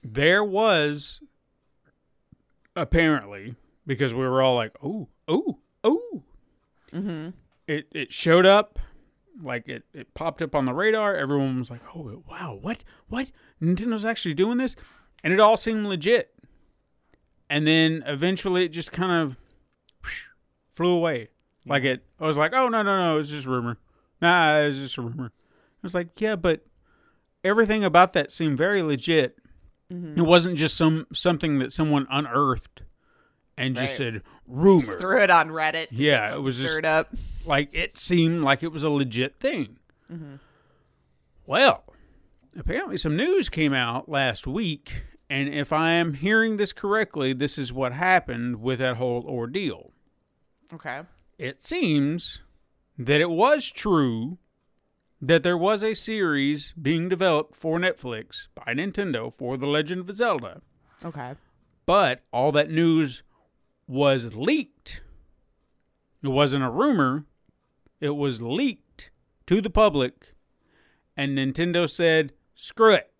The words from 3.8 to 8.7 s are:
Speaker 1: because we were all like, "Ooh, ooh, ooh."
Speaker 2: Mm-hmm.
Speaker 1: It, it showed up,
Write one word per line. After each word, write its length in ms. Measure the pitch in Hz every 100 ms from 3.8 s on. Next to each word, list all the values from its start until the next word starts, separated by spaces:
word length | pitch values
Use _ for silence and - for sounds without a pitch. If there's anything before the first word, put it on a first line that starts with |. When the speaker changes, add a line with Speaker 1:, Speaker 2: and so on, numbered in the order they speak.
| -
Speaker 1:
because 280 | 131 135
we 80 | 117
were 200 | 131 131
all 140 | 131 123
like, 160 | 110 -
"Ooh, 240 | 139 214 151 _ -
ooh, 280 | 180 403 - _ _ -
ooh." 380 | 320 480 370 _ - _ _ _ _ _
Speaker 2:
Mm-hmm. 360 | - 196 160 160 180 _ _ -
Speaker 1:
It, 200 | 147 -
it 220 | 160 135
showed 320 | - 165 165 185
up, 340 | 196 208